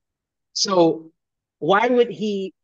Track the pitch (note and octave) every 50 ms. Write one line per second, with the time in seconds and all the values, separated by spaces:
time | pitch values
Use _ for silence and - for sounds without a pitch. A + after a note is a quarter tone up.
0 | _ _ _ _ _ _ _ _ _ _ - - - G3+ F#3+ F3+ E3 E3 D3+ D#3+
1 | D#3+ - _ _ _ _ _ _ _ _ _ - D3+ D#3+ G3 G#3 A#3 B3+ B3 A#3+
2 | A#3+ - E3 D#3+ G#3+ G#3+ G3+ G3 F#3+ F3 _ _